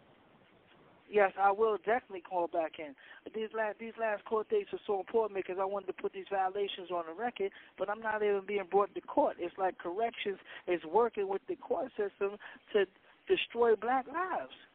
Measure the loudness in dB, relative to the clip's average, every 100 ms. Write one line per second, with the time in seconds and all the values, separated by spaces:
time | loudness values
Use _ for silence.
0 | _ -20 _ _ _ _ _ -20 -20 -20
1 | 0 4 4 4 2 4 2 2 0 0
2 | -2 -12 -6 -2 0 0 -2 -6 -12 -14
3 | -20 -18 -12 -6 -4 -2 -4 -4 -10 -4
4 | -2 -2 -2 -2 2 0 0 -6 -2 -2
5 | 0 0 2 -2 -4 -2 -2 -2 -6 -6
6 | -6 -6 -4 -2 -2 -2 -4 -4 -6 -6
7 | -6 -6 -6 -4 -4 -6 -16 -6 -4 -4
8 | -4 0 2 2 0 -4 2 4 4 0
9 | 0 2 2 2 -6 -2 -2 -2 -6 -2
10 | -2 -2 -6 -6 -10 -10 -2 -2 2 4
11 | 4 2 -2 -4 -6 -8 -4 -4 -2 -4
12 | -4 -2 -4 -4 -14 -18 0 2 2 _
13 | _ _ 0 0 0 2 4 4 2 0
14 | -2 -4 -2 -4 -6 -12 -20